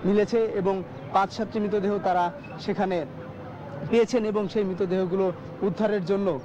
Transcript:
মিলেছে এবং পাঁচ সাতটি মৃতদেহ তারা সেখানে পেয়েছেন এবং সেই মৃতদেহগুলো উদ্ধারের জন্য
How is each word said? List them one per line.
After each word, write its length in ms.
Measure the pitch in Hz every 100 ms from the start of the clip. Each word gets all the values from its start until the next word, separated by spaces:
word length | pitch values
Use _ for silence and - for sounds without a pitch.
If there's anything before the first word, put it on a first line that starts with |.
| 185
মিলেছে 340 | 202 202 233
এবং 400 | 220 208 190 190 - - -
পাঁচ 160 | 190 196 -
সাতটি 220 | 208 220
মৃতদেহ 380 | 208 208 196 202
তারা 280 | 190 180 175 170 - -
সেখানে 460 | - 196 190 175 143 - - - - - - - -
পেয়েছেন 360 | 226 226 247 214
এবং 220 | 208 196
সেই 160 | 220
মৃতদেহগুলো 680 | 196 185 190 185 185 190 190 - - -
উদ্ধারের 440 | 196 175 214 208 165
জন্য 340 | 202 196 139